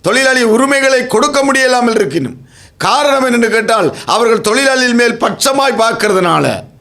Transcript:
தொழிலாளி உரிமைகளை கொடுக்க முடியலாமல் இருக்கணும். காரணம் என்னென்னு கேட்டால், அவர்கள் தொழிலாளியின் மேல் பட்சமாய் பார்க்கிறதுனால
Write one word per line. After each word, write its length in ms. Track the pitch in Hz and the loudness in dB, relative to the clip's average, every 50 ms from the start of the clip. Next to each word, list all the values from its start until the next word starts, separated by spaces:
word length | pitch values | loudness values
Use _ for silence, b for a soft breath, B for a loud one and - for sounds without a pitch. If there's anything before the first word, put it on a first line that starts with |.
தொழிலாளி 400 | - 175 220 254 269 262 262 254 240 226 | -2 0 0 2 2 2 2 2 2 2
உரிமைகளை 580 | 214 247 262 262 277 277 269 269 262 254 247 | 2 2 2 2 0 2 2 2 2 0 0
கொடுக்க 340 | 254 - - 285 285 277 285 | 0 0 0 0 0 0 0
முடியலாமல் 560 | 277 277 262 269 262 254 254 247 240 233 220 220 | 0 0 0 2 2 2 2 2 0 0 0 0
இருக்கணும். 400 | 202 143 139 165 135 113 85 - B B B B B B B _ | -2 -2 -2 -4 -6 -6 -10 -12 B B B B B B B _
காரணம் 460 | - 185 226 285 294 294 269 269 262 | -2 0 0 0 2 0 0 0 0
என்னென்னு 220 | 254 240 240 233 220 | 0 0 0 0 0
கேட்டால், 400 | 220 226 220 220 226 220 180 143 B B B | 0 -2 0 0 0 0 0 -2 B B B
அவர்கள் 340 | B 175 214 240 226 233 - | B -2 0 2 0 0 0
தொழிலாளியின் 600 | 226 214 220 262 277 269 262 254 254 247 233 233 | 0 -2 0 0 0 0 0 0 0 0 2 2
மேல் 200 | 240 233 - 233 | 2 0 0 -2
பட்சமாய் 600 | - 220 190 - - 277 269 277 269 269 226 202 | -4 -4 -2 -2 -2 -2 0 0 0 0 0 0
பார்க்கிறதுனால 680 | 226 226 - - 208 214 202 190 180 175 160 151 143 127 110 90 - - - - | 0 0 0 -2 -2 0 0 0 2 2 0 0 0 -2 -4 -6 -10 -16 -20 -20